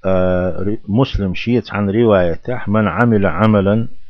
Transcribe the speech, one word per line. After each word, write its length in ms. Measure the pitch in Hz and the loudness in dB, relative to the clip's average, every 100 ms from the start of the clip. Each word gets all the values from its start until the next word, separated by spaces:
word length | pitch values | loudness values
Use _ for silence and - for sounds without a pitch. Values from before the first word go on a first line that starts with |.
| 95 | -2
آه، 580 | 95 92 90 92 - | 0 2 0 0 -2
ري-، 160 | 95 107 - | -2 -4 -2
مسلم 460 | 104 131 - 98 | 0 0 0 -4
شيت 400 | 87 - 120 - | -4 -2 -2 -2
عن 160 | 101 101 | -4 -2
روايته، 720 | 104 117 98 87 80 - 123 - | 2 4 4 2 -2 -6 -6 -2
من 200 | 104 104 | 0 0
عمل 380 | 80 120 107 98 | 0 2 2 0
عملا، 640 | 82 110 107 95 110 113 - - | 0 2 2 2 0 -2 -6 -12